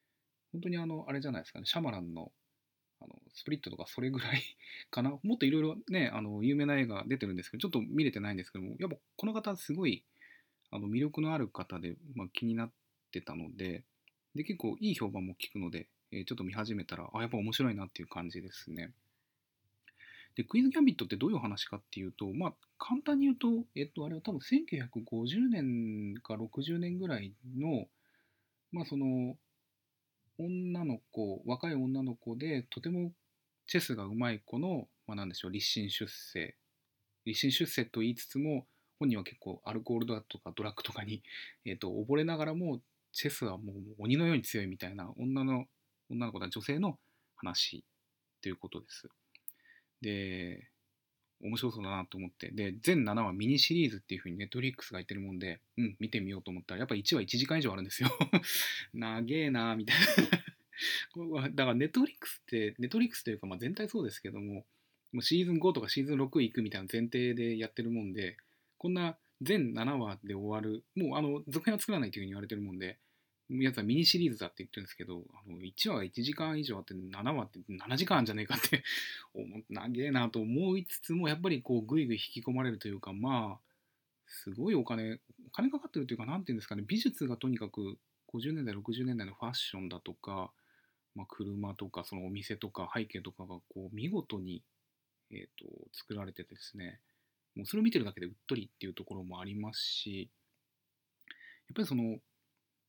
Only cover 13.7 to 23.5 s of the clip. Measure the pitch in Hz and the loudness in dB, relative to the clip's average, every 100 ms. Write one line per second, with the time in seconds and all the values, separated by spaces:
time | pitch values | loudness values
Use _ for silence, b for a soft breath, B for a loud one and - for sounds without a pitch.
13.7 | 85 - _ _ _ _ 143 151 190 113 | -6 -10 _ _ _ _ -8 -6 -4 -4
14.7 | - 214 165 107 104 92 90 - 104 87 | -2 0 0 -2 -2 -6 -6 -8 -4 -4
15.7 | 82 - _ _ - 90 123 92 104 110 | -6 -10 _ _ -10 -6 -4 -4 -4 -2
16.7 | 104 87 87 85 110 117 117 107 110 131 | -2 -4 -8 -6 -4 -2 0 0 2 2
17.7 | 104 87 - 82 - 87 90 92 - - | 2 -4 -8 -10 -6 -6 -8 -10 -12 -10
18.7 | 80 85 - _ _ _ _ _ _ _ | -10 -10 -12 _ _ _ _ _ _ _
19.7 | _ - B B B B - 117 226 262 | _ -20 B B B B -6 2 6 6
20.7 | 311 277 170 98 101 143 190 113 98 - | 8 6 6 0 0 2 2 0 -2 -4
21.7 | 104 - - 95 - 101 107 175 - _ | -8 -8 -6 -6 -4 -4 -2 -2 -4 _
22.7 | _ - 247 294 285 277 254 233 | _ -2 0 4 6 6 6 4